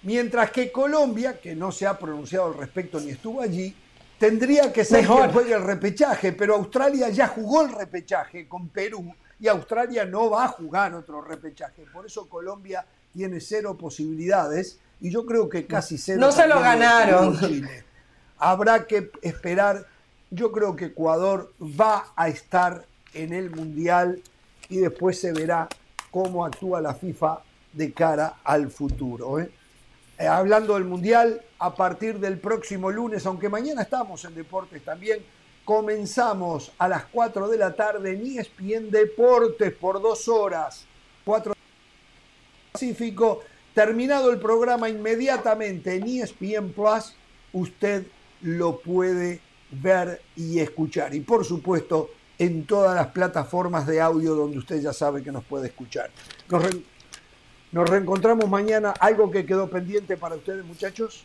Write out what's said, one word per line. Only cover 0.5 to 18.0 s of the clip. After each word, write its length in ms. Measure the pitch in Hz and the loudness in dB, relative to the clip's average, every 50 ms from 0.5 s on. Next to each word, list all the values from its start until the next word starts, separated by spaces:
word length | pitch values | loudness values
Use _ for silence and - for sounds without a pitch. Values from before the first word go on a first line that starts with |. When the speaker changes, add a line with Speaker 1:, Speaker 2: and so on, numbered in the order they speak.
Speaker 1:
que 200 | - 254 247 247 | 2 -2 -2 -2
Colombia, 680 | - 254 269 294 294 311 294 262 220 220 240 262 247 - | 0 0 0 2 4 4 2 2 2 -2 -4 -4 -4 -6
que 160 | - 170 165 | -12 -12 -10
no 160 | 160 175 190 | -6 -6 -6
se 140 | 170 - 190 | -6 -2 -2
ha 120 | 196 196 | -2 -2
pronunciado 500 | 190 185 160 151 147 147 - 175 185 185 | -4 -6 -10 -8 -10 -10 -6 -2 -2 -2
al 100 | 165 156 | -2 -4
respecto 420 | 143 139 131 _ 185 180 - - 156 | -6 -12 -10 _ -8 -8 -6 -8 -8
ni 120 | 147 147 | -8 -8
estuvo 300 | 135 135 - 220 226 269 | -12 -10 -10 -8 -6 -4
allí, 340 | 254 214 170 180 185 190 196 - _ _ _ - - - _ | -4 -4 -4 -4 -6 -8 -10 -16 _ _ _ -20 -20 -20 _
tendría 560 | _ 214 214 220 220 247 254 285 294 285 247 - | _ 4 4 4 4 2 4 6 6 6 4 4
que 100 | 233 208 | 0 2
ser 180 | - 233 226 | 6 6 6
Speaker 2:
Mejor. 180 | 196 180 226 262 | 8 8 8 6
Speaker 1:
quien 100 | 262 185 | 6 6
juegue 220 | 170 240 247 233 226 | 4 2 4 4 0
el 100 | 208 185 | 0 0
repechaje, 680 | 190 202 165 190 202 196 - 294 285 220 - - 190 | -2 -4 -2 -2 -4 2 2 2 2 2 0 0 -2
pero 240 | 175 - 202 202 214 | -2 0 2 2 2
Australia 540 | 208 190 - - 247 269 285 285 269 254 233 | 2 0 0 -2 2 2 2 2 2 0 0
ya 180 | 196 208 262 | 2 2 2
jugó 360 | - - 226 220 202 262 311 311 | 0 0 -6 -4 2 4 4 4
el 80 | 269 | 4
repechaje 760 | 226 208 202 160 180 180 - - 202 170 143 - - 175 165 | 0 -8 -10 -8 -10 -12 -6 -4 -4 -4 -4 -6 -12 -18 -16
con 220 | 127 190 180 175 160 | _ -14 -14 -14 -10
Perú 440 | _ 202 190 220 220 208 175 170 - _ _ _ _ _ | _ -6 -6 -6 -8 -10 -14 -14 -16 _ _ _ _ _
y 80 | 214 | 2
Australia 580 | 220 208 175 139 - 226 226 240 240 247 226 202 | 2 2 2 0 -4 -2 -2 -2 -2 -2 -4 -4
no 240 | 185 180 208 233 226 | -2 -2 0 0 2
va 160 | 214 220 254 | 2 2 0
a 20 | 240 | 0
jugar 440 | - - 170 156 151 190 202 185 170 | -2 -8 -14 -4 -2 -2 -2 -2 -2
otro 260 | 170 160 - 151 147 | -10 -14 -14 -16 -16
repechaje. 640 | 147 156 160 - 156 156 143 - 156 135 _ _ 156 143 _ | -14 -14 -16 -14 -14 -18 -14 -14 -16 -16 _ _ -20 -20 _
Por 120 | 175 190 | -20 -20
eso 220 | 220 - 220 190 | -14 -14 -14 -14
Colombia 580 | 156 175 170 175 185 202 196 190 190 190 185 - _ _ _ _ _ _ | _ -14 -12 -12 -12 -12 -14 -14 -10 -10 -10 -10 _ _ _ _ _ _
tiene 260 | 170 190 190 180 165 | -10 -8 -8 -8 -10
cero 380 | 156 - 214 214 208 208 185 | -8 -6 -6 -4 -4 -4 -8
posibilidades 1000 | - 170 156 - - 151 156 160 156 170 180 196 196 165 147 151 170 190 185 - _ _ _ _ _ | -8 -12 -14 -10 -8 -6 -6 -6 -6 0 2 2 2 2 0 -2 -4 -4 -6 -12 _ _ _ _ _
y 100 | - 175 | -8 -4
yo 140 | 175 233 226 | -4 -4 -4
creo 240 | 240 233 226 214 160 | 0 2 2 2 2
que 160 | - 170 156 | -2 -6 -6
casi 300 | - - 190 160 - 165 | -2 -4 -4 -4 -4 -8
cero 220 | 139 - - 190 208 | -8 -4 -2 2 4
Speaker 2:
No 120 | 262 277 | 4 6
se 160 | 285 311 330 | 8 8 8
lo 80 | 311 294 | 8 8
Speaker 1:
también 240 | 277 247 247 233 226 | 6 6 6 6 6
Speaker 2:
ganaron. 560 | 233 240 233 233 220 202 185 185 185 185 151 | 6 8 8 8 8 8 8 6 6 4 4
Speaker 1:
con 100 | 156 190 175 | 0 0 0
Chile. 340 | 156 139 135 135 - - - _ _ _ | -2 -4 -6 -8 -12 -16 -20 _ _ _